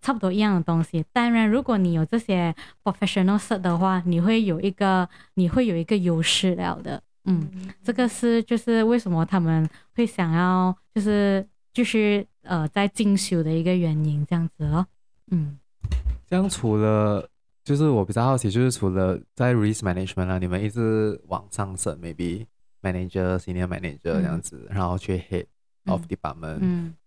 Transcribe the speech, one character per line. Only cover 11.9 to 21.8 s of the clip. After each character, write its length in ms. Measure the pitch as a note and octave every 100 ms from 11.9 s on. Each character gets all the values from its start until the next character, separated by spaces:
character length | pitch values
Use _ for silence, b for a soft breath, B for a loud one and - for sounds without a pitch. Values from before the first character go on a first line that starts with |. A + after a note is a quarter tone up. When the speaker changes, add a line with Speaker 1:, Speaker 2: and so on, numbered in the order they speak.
| A3 G#3+ G3+ G3 _
Speaker 1:
呃， 240 | - F3 D#3
在 180 | - G3+
进 300 | - G#3 G3
修 240 | G3 F3
的 100 | D#3
一 120 | D#3+
个 100 | E3
原 180 | F3+ E3+ D#3
因， 200 | D3+ D3
这 120 | D3 E3+
样 120 | E3 _
子 100 | D3+
咯。 180 | D3+ F#3 _ _ _ -
嗯。 260 | F3+ D3 C#3+ _ _ - - - - _
Speaker 3:
这 80 |
样 140 | F3+ F#3+
除 280 | - A#2+ G#2+
了， 500 | G#2+ G#2+ G#2 G#2 - _ _ _
就 140 | - C#3+
是 140 | D#3
我 120 | B2
比 100 | F#2
较 120 | G2+
好 140 | A#2+ C3
奇， 120 | A2
就 80 | G2+
是 120 | B2+
除 160 | B2 G2
了 320 | F#2 F#2 F#2 -
在 180 | - B2
risk 280 | B2 G#2+ A2
management 480 | G2+ F2+ F#2+ - F2+
啊， 100 | F#2
你 80 | F2+
们 160 | F2+
一 60 | G#2+
直 500 | A2+ A2+ A2 G#2+ G2+ -
往 160 | F#2 G2
上 260 | - G2
升， 240 | F#2